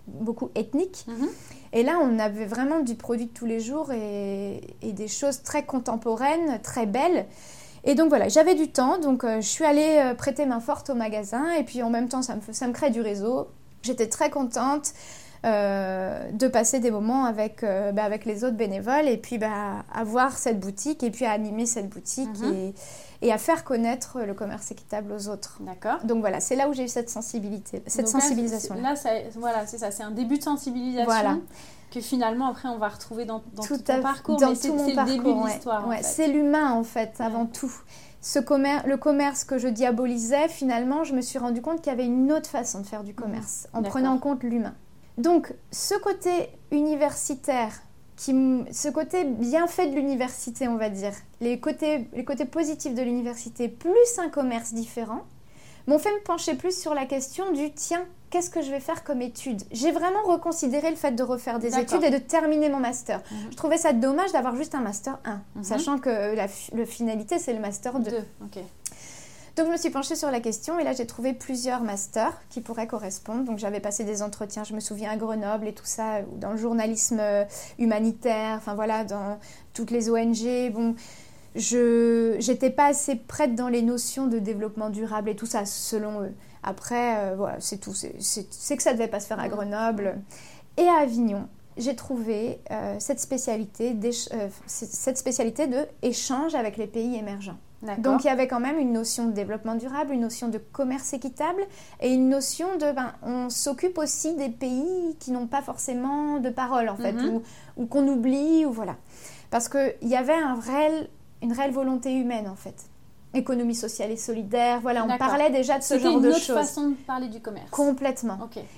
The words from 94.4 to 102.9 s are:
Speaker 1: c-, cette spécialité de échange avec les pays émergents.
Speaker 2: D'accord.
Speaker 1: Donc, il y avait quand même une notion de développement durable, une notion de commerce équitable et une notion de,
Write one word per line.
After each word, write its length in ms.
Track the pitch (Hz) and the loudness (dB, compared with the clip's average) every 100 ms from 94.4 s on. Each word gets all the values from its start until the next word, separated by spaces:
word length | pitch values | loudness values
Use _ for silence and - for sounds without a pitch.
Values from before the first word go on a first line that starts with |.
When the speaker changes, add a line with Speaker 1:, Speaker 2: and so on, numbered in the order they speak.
| 202 - - | -6 -8 -12
Speaker 1:
c-, 200 | - 208 | -10 -8
cette 280 | - - 254 | -4 -2 -2
spécialité 500 | 269 247 226 226 302 | -2 0 0 0 0
de 180 | 247 302 - | 0 -2 -2
échange 540 | 247 240 - 254 320 302 | -2 -2 -2 0 0 0
avec 220 | 220 214 | -2 -4
les 100 | 208 | -6
pays 280 | 226 233 240 | -4 -2 -4
émergents. 400 | 208 196 196 170 - - | -6 -8 -10 -12 -16 -14
Speaker 2:
D'accord. 200 | 220 202 | -8 -2
Speaker 1:
Donc, 220 | 262 262 285 | 2 4 4
il 20 | |
y 20 | |
avait 200 | 262 262 | 2 2
quand 100 | 247 | 0
même 180 | 254 311 | 0 0
une 140 | 254 | 2
notion 340 | 233 226 - 233 | 2 0 0 0
de 40 | |
développement 440 | 208 202 214 226 226 | 0 -4 -4 -4 -4
durable, 360 | 254 277 294 | -4 -4 -2
une 60 | 262 | 0
notion 300 | 226 233 240 | -2 -2 -4
de 80 | 214 | -4
commerce 560 | - - 262 269 269 | -8 -2 -2 -2 -4
équitable 480 | 277 269 - 311 370 392 - - - | -6 -6 -4 -2 -2 -4 -8 -20 -2
et 120 | 254 | 2
une 140 | 254 262 | 6 6
notion 480 | 277 262 - 349 370 | 4 0 -2 -2 0
de, 160 | 294 | 0